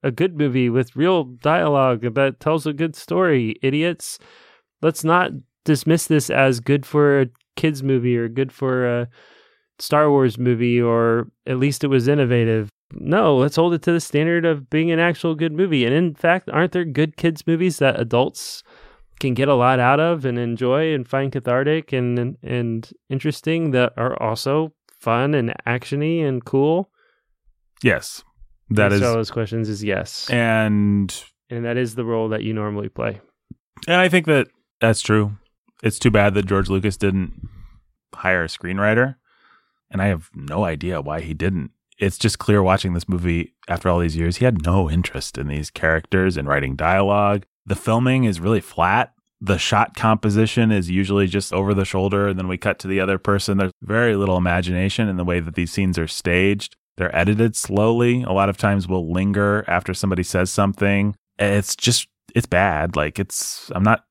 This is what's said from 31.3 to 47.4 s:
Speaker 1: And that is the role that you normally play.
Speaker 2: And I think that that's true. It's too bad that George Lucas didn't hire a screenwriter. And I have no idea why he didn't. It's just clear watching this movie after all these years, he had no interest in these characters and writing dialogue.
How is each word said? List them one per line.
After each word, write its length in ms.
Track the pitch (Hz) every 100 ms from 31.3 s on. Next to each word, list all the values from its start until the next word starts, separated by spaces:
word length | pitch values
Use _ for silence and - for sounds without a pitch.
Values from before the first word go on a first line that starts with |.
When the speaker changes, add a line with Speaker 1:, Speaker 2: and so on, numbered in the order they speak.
| _ _
Speaker 1:
And 160 | 120
that 120 | 117 120
is 180 | 123
the 100 | 113
role 240 | 117 113 113
that 140 | 107
you 100 | 107
normally 340 | 110 104 104 107
play. 320 | - 113 104 _ _ _ - _ - -
Speaker 2:
And 80 | 180
I 120 | 185
think 180 | 180 160
that 220 | 147 - _ _ _
that's 200 | 113 107
true. 360 | - 107 104 104 _ _ _ _
It's 160 | 113 -
too 120 | 127
bad 240 | 107 101
that 120 | 98 95
George 220 | 98 92
Lucas 280 | 95 101 95
didn't 520 | 101 95 87 - - - - - _ _ _
hire 300 | - 92 92
a 40 | 85
screenwriter. 680 | - 87 95 104 110 131 135 _ _ _ _ _ _ _
And 100 | 95
I 60 | 101
have 240 | 87 80
no 300 | - 71 80
idea 360 | 101 78 85 85
why 200 | 71 80
he 140 | 80
didn't. 360 | 78 82 92 64 _ _ _
It's 180 | 98 -
just 200 | 110 -
clear 240 | - 104
watching 300 | 92 95 95
this 140 | 87 -
movie 460 | 90 87 85 82 _ -
after 200 | 87 90
all 100 | 87
these 180 | 87 78
years, 200 | 85 87
he 80 |
had 200 | 127 107
no 240 | 78 95 82
interest 460 | 80 90 - - -
in 120 | 71
these 220 | 73 73
characters 640 | - 80 80 - 95 92 82
and 100 | 71
writing 300 | 71 69 69
dialogue. 680 | 78 95 98 101 101 101